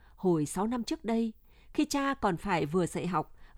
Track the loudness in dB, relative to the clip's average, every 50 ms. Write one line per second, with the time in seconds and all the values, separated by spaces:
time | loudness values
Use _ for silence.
0 | -20 -20 -8 -2 2 2 4 4 2 0 0 -2 0 0 0 -2 -2 -4 -4 -4
1 | -2 0 0 0 0 -2 -4 -10 -18 -20 -20 -20 -20 -6 0 0 0 2 0 0
2 | 0 0 0 2 2 0 0 0 0 0 0 0 0 2 2 2 0 0 -2 -4
3 | -2 0 0 -2 -2 -4 -8 -20 -20 -20 -10